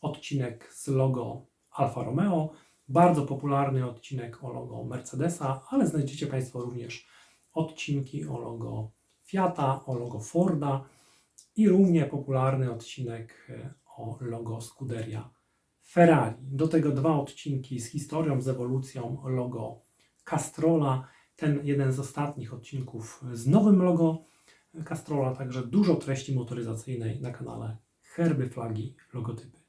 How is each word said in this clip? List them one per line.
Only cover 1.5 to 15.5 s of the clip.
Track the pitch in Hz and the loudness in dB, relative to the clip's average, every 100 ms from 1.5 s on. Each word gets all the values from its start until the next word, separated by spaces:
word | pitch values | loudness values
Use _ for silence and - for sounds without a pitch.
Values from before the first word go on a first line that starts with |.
| _ _ | _ _
Alfa | - 117 123 | 0 0 0
Romeo, | 110 135 202 170 156 - - _ _ | -2 2 4 2 0 -6 -20 _ _
bardzo | 139 175 156 131 | 8 8 8 0
popularny | 135 147 139 135 131 127 | -2 0 2 2 0 -2
odcinek | 117 - 131 117 113 | -6 -10 -8 -8 -12
o | 127 | -12
logo | 120 123 117 | -10 -10 -10
Mercedesa, | 120 127 - 127 165 165 139 135 - | -8 -8 -8 -2 -2 0 -4 -4 -2
ale | 277 190 | 2 2
znajdziecie | 156 131 - 143 | 2 -2 -4 -4
Państwo | 131 123 123 | -2 -4 -6
również | 120 120 113 - _ - - - _ | -8 -8 -10 -14 _ -20 -20 -20 _
odcinki | - 156 - - 139 127 - 156 | -4 -4 -6 -4 -4 -4 -8 -8
o | 127 | -8
logo | 120 117 117 113 110 _ _ _ | -8 -10 -8 -8 -8 _ _ _
Fiata, | - 190 185 - 135 139 - | -6 2 2 2 0 0 -2
o | |
logo | 123 120 107 | -6 -4 -8
Forda | - 165 180 160 143 135 - - - - _ _ - - | -2 2 2 2 0 -2 -4 -20 -20 -20 _ _ -14 4
i | 214 | 6
równie | 185 190 170 139 | 8 8 6 4
popularny | 143 131 131 131 135 127 | -2 -2 0 2 2 -2
odcinek, | 113 - - 123 117 113 - - | -4 -10 -10 -8 -8 -12 -18 -18
e, | 117 131 - _ - | -14 -14 -16 _ -12
o | - - | -10 -8
logo | 123 117 113 110 | -8 -8 -6 -8
Scuderia | - - 127 117 113 110 - _ _ | -10 -10 -8 -6 -6 -8 -10 _ _